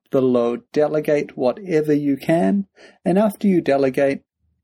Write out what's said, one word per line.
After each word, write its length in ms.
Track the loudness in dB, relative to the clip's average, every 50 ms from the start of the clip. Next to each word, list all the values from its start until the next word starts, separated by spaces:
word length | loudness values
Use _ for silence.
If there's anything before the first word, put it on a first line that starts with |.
| _ _
the 120 | -2 0
load. 400 | 2 2 2 2 0 0 -2 -6 -8 _
Delegate 640 | -2 0 0 0 0 -2 -2 0 -2 -2 -2 -6 -6
whatever 560 | -4 -2 -2 -2 -4 -4 -2 -2 0 0 0
you 240 | 0 0 0 -2 -2
can. 500 | -2 0 0 0 2 2 0 0 -2 -2 -6 _ _ -20 -20 -16 _ -4
And 140 | 0 0 2
after 280 | 0 0 -2 -2 0
you 140 | 0 0 2
delegate, 640 | 2 2 2 2 2 0 0 0 0 0 -2 -4 _ _ _ _ _ _ _ _